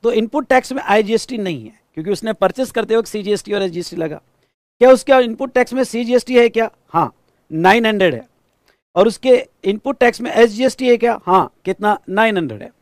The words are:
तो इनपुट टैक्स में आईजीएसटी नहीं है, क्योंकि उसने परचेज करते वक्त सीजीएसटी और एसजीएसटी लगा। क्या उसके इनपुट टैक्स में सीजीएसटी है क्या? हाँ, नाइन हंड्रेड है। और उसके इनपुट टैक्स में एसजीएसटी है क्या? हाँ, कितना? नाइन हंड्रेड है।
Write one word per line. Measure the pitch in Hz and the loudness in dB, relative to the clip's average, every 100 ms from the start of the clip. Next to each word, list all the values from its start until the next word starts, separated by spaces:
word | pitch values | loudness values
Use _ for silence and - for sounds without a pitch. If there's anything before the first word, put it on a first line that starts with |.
तो | 226 | 0
इनपुट | 220 220 285 262 | -2 -2 -4 0
टैक्स | 262 - | 0 0
में | 269 | -10
आईजीएसटी | - 208 208 226 - 247 | 0 0 2 -2 -4 -8
नहीं | 190 151 | -6 -8
है, | 110 _ _ | -12 _ _
क्योंकि | - 160 | -14 -6
उसने | 196 220 | -6 -4
परचेज | 220 190 - 254 | -2 -2 -2 -6
करते | - 233 226 | -4 -2 -2
वक्त | 220 | -2
सीजीएसटी | 214 202 208 - | -6 -4 -4 -4
और | 202 | -4
एसजीएसटी | 196 170 170 175 | -4 -6 -10 -8
लगा। | 160 151 _ _ _ _ _ _ | -8 -8 _ _ _ _ _ _
क्या | 247 | 6
उसके | 262 - 262 | 6 6 2
इनपुट | 247 220 269 | 2 -4 -4
टैक्स | 247 247 | -2 -2
में | 254 | -2
सीजीएसटी | 254 226 240 247 226 247 | -4 -4 0 -2 2 2
है | 233 | 2
क्या? | 226 226 _ _ | 2 -6 _ _
हाँ, | 165 139 _ _ _ _ | -2 -2 _ _ _ _
नाइन | 160 175 220 220 | 0 2 4 2
हंड्रेड | 214 185 | 2 0
है। | 123 - _ _ _ _ _ _ - | 0 -12 _ _ _ _ _ _ 2
और | 214 | 2
उसके | - 262 247 - _ | 2 2 2 2 _
इनपुट | - 208 - 277 | -6 -4 -4 0
टैक्स | 240 - | 0 0
में | 233 | -6
एसजीएसटी | - 233 208 262 - 254 | 2 2 2 -4 -2 0
है | 240 | 2
क्या? | 233 226 - | 2 -4 0
हाँ, | 190 156 _ | 0 0 _
कितना? | - 190 208 208 - | -8 -4 -2 -2 -4
नाइन | 190 226 202 | 0 0 0
हंड्रेड | 156 107 | -6 -10
है। | 208 _ | -16 _